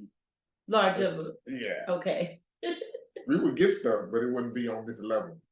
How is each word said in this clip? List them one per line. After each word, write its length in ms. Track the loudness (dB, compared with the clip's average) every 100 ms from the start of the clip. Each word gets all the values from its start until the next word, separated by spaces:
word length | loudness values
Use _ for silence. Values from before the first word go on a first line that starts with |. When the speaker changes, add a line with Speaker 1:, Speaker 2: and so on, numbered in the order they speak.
| -20 _ _ _ _ _ 0
Speaker 1:
large 320 | 4 4 4
of 180 | 2 0
a 140 | -6 -10 -10
Speaker 2:
Yeah. 380 | -6 -4 -4 -2
Speaker 1:
Okay. 520 | -2 0 0 -2 -6 _ _
<laughs> 80 | -6 -6 -8 -12 -14 -10 0
Speaker 2:
We 100 | 2
would 200 | 4 4
get 140 | 4
stuff, 320 | 4 2 0 0
but 100 | 0
it 80 | 0
wouldn't 220 | 0 -2 -2
be 140 | -2
on 180 | -4 -6
this 160 | -8
level. 340 | -2 -2 -2 -8 _